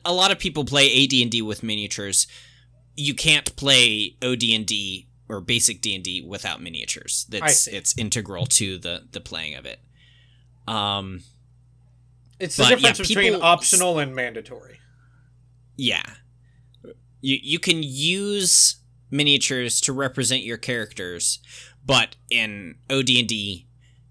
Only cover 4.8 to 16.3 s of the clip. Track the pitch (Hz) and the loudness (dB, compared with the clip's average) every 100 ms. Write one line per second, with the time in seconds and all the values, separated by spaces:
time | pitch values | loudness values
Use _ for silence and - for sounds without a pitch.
4.8 | 98 95 - _ - 104 87 117 113 98 | -6 -10 -14 _ -12 -8 -2 0 2 0
5.8 | 110 95 87 90 69 98 98 80 85 82 | -4 -4 -6 -8 -8 -8 -8 -8 -10 -10
6.8 | 55 - - - - - 156 143 - 104 | -8 -8 -6 -6 -6 -4 2 2 2 -2
7.8 | - - 110 120 101 92 - - 101 92 | -4 -4 -2 -4 -4 -4 0 2 0 -4
8.8 | 85 87 - - - 82 78 67 65 58 | -8 -10 -12 -16 -12 -10 -10 -12 -14 -18
9.8 | _ _ _ _ _ _ _ _ - 110 | _ _ _ _ _ _ _ _ -8 -4
10.8 | 101 101 95 90 - _ _ _ _ _ | -2 -4 -6 -12 -16 _ _ _ _ _
11.8 | _ _ _ _ _ - 180 - 123 247 | _ _ _ _ _ -12 -6 2 6 6
12.8 | 135 - 185 208 190 190 170 170 - 175 | 6 2 0 2 2 4 4 4 4 4
13.8 | 180 165 139 131 123 113 107 120 - - | 4 0 -2 -4 -6 -8 -12 -16 -20 -20
14.8 | _ _ _ _ _ _ _ _ _ - | _ _ _ _ _ _ _ _ _ -4
15.8 | 117 90 - - _ | 0 0 -4 -12 _